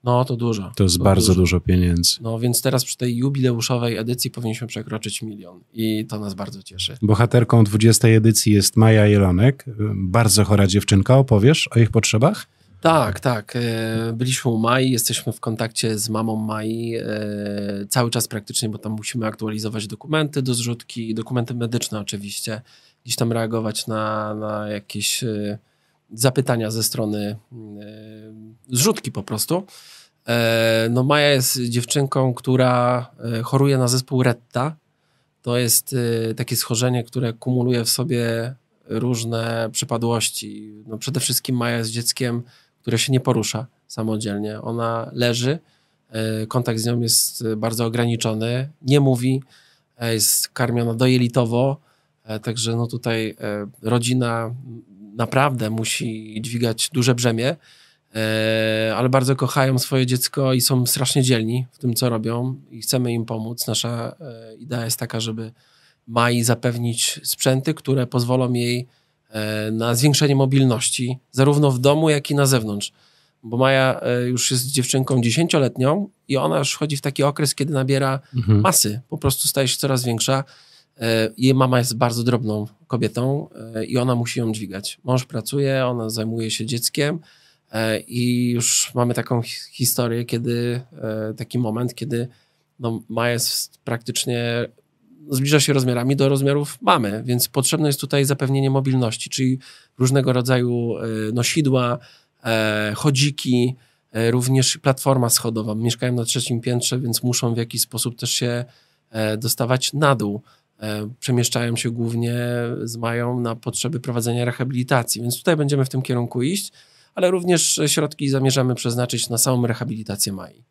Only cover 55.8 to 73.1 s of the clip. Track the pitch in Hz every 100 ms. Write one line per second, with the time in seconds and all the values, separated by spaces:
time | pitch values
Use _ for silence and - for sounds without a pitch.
55.8 | 110 - 123 110 110 107 113 117 117 113
56.8 | - 139 123 120 120 113 123 165 _ -
57.8 | _ _ _ 110 110 110 110 110 110 110
58.8 | 110 107 127 135 127 135 127 - 131 127
59.8 | - 135 127 127 - - 135 131 127 127
60.8 | 123 - 123 143 127 120 110 123 127 _
61.8 | 127 113 123 117 110 117 127 135 - 117
62.8 | - 131 123 117 113 113 110 120 - 110
63.8 | 120 117 120 - 151 113 113 110 123 120
64.8 | 117 113 113 113 113 110 113 - _ _
65.8 | _ _ - 117 120 120 117 120 127 120
66.8 | 120 117 - - - - - 131 131 151
67.8 | - 135 123 127 120 127 123 123 120 123
68.8 | 123 _ _ _ _ 110 107 107 107 113
69.8 | 117 120 147 139 147 139 135 135 135 120
70.8 | - - 123 127 _ 131 135 143 147 123
71.8 | 139 151 160 147 139 143 139 131 110 104
72.8 | - _ _